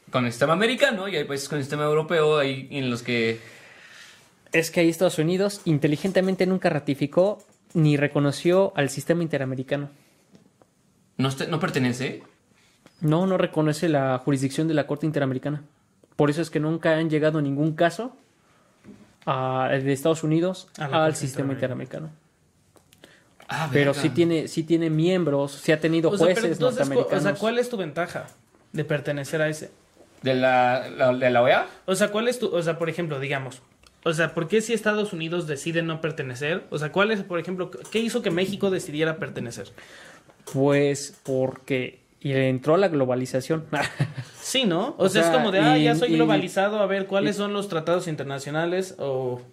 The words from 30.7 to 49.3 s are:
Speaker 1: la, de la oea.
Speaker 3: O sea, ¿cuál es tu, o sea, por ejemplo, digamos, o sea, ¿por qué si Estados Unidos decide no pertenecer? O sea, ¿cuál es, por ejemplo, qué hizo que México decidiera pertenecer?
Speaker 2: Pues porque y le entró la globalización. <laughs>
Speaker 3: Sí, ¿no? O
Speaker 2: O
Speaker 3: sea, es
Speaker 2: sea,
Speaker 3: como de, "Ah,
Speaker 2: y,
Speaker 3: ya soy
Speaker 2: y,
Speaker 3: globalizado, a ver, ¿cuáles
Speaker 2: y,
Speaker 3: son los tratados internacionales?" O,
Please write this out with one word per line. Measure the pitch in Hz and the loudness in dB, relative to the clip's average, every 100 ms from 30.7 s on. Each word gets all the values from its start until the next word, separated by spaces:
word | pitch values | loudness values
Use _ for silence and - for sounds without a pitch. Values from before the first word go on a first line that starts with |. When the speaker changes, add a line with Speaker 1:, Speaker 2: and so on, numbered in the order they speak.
| 131 123 | 2 -2
Speaker 1:
la, | 135 131 | 0 2
de | 127 127 | 4 4
la | 120 | 4
oea. | 127 190 359 - - | 6 4 0 -8 -4
Speaker 3:
O | 190 | 0
sea, | 208 | 0
¿cuál | 208 240 | 0 -2
es | 247 | -2
tu, | 208 | -2
o | 175 | -2
sea, | 165 156 | -2 -2
por | 165 | -4
ejemplo, | 156 170 135 | -4 -4 -4
digamos, | 139 139 131 - _ _ - _ | -4 -4 -6 -14 _ _ -20 _
o | - | -2
sea, | 160 160 | 0 0
¿por | 170 160 | -2 0
qué | 220 | 0
si | 220 | 0
Estados | 226 214 208 208 | -2 0 0 -2
Unidos | 165 160 175 156 | -4 -4 -4 -4
decide | 135 170 165 | -6 -2 -2
no | 165 156 | -2 -4
pertenecer? | 156 156 135 123 147 190 - | -4 -4 -8 -4 -4 -4 -4
O | 151 | -6
sea, | 151 | -2
¿cuál | 180 208 | 2 2
es, | 208 | 0
por | 196 170 | -4 -6
ejemplo, | 170 185 180 | -4 -6 -8
qué | - - 220 | -10 -6 -4
hizo | 233 240 | -2 -2
que | 202 | -2
México | 170 190 196 196 | 0 -2 -2 -2
decidiera | 180 165 147 160 160 | -2 -4 -2 -2 -2
pertenecer? | 135 - 120 113 - - - - - - _ _ - | -8 -8 -10 -10 -14 -18 -20 -20 -20 -20 _ _ -6
Speaker 2:
Pues | 135 143 143 143 139 - - | 0 4 4 4 0 -6 -12
porque | - 131 131 - - 131 123 - _ _ | -4 -2 -2 -4 -4 -4 -4 -12 _ _
y | 143 | -2
le | 131 131 | 0 2
entró | 131 143 170 | 0 2 4
la | 196 | 4
globalización. | 147 127 127 127 131 - 160 156 | 2 2 0 -2 -4 -2 -4 -2
<laughs> | 143 - - 135 - - - | -4 -4 -2 -4 -6 -14 -12
Speaker 3:
Sí, | - 262 226 | -4 0 2
¿no? | 165 254 - | 0 -2 0
O | 190 | 2
Speaker 2:
O | |
Speaker 3:
sea, | 202 | 4
es | 170 | 4
Speaker 2:
sea, | 160 | 4
Speaker 3:
como | 208 | 2
de, | 190 | 4
"Ah, | 151 151 | 6 6
Speaker 2:
y, | |
Speaker 3:
ya | 156 156 | 4 4
soy | 165 | 4
Speaker 2:
y, | 160 | 4
Speaker 3:
globalizado, | 156 - 180 190 202 214 | 4 4 2 0 0 2
a | 190 | 0
ver, | 196 190 | 0 0
¿cuáles | 196 208 196 | 0 0 0
Speaker 2:
y, | |
Speaker 3:
son | 202 | -2
los | 202 196 | -4 -4
tratados | 165 156 175 170 | -4 0 0 0
internacionales?" | 143 139 139 143 151 170 185 185 - | -6 -6 -8 -4 -2 0 -2 -4 -6
O, | 139 131 127 | -4 -2 -2